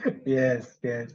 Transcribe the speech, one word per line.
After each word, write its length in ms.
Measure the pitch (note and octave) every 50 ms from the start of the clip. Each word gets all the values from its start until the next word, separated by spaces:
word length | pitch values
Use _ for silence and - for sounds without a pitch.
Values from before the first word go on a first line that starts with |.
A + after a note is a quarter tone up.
| - C4+ - -
Yes, 540 | - C3+ C3+ C3 C3 B2+ B2 A#2 - - - _
yes. 280 | - B2 A#2+ A#2 A#2 -